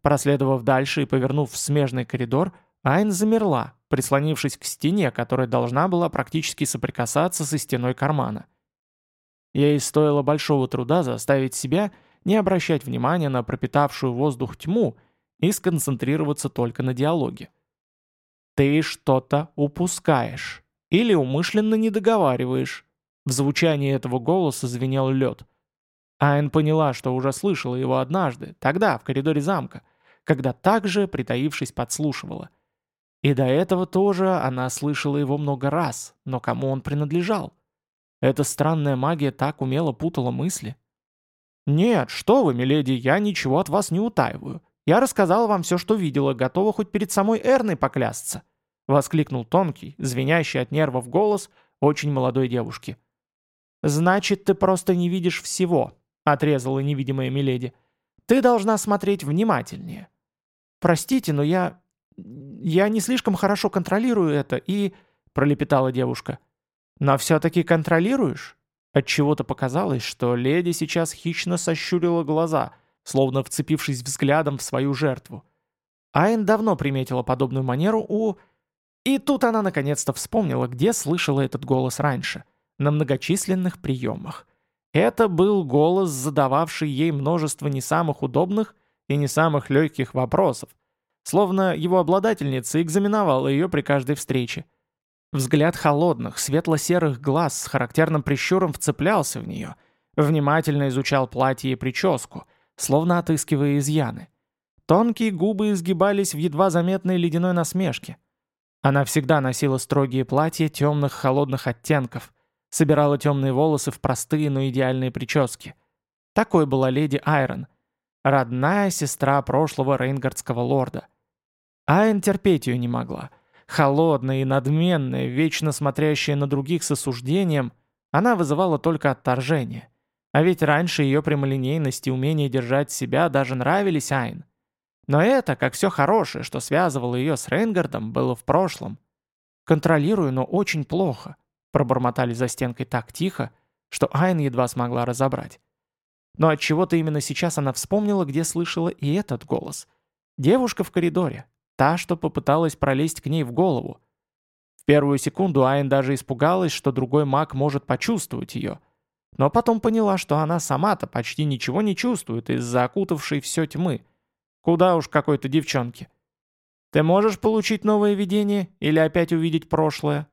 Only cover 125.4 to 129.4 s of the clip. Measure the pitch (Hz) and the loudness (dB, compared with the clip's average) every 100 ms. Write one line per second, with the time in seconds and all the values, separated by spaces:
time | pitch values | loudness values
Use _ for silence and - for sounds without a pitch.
125.4 | 160 - 156 139 143 135 151 147 - 143 | -2 0 -4 0 -2 0 0 0 0 -2
126.4 | 143 139 139 170 - 147 - 120 127 175 | 0 -2 -2 -4 -2 -4 -4 -6 -2 0
127.4 | 185 147 120 _ _ _ _ 143 233 214 | 2 0 -2 _ _ _ _ 0 2 2
128.4 | 151 151 185 147 165 156 143 127 - 127 | 0 2 2 2 0 0 -2 -2 -2 -2